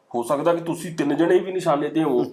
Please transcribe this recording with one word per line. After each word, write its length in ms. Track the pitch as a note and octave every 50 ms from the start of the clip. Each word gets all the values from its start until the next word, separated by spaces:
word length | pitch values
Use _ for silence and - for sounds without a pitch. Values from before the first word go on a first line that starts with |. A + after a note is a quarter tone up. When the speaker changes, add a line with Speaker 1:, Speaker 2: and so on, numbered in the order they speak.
| _ _ -
Speaker 1:
ਹੋ 80 | A#2+ A#2
ਸਕਦਾ 300 | - D3+ C#3 C#3+ E3+ E3+
ਕਿ 100 | E3+ E3
ਤੁਸੀਂ 340 | E3+ D#3+ - - F3+ D#3+ -
ਤਿੰਨ 200 | D3+ C#3+ D#3 D3+
ਜਣੇ 220 | E3 F3 F3+ F3+
ਵੀ 120 | F3+ F#3+
ਨਿਸ਼ਾਨੇ 380 | F#3 F#3 D#3+ E3 D3 C#3+ D3 D3
ਤੇ 140 | - D#3+ D#3+
ਹੋਵੋ, 160 | D3+ B2+ B2
Speaker 2:
ਹਮ। 120 | - -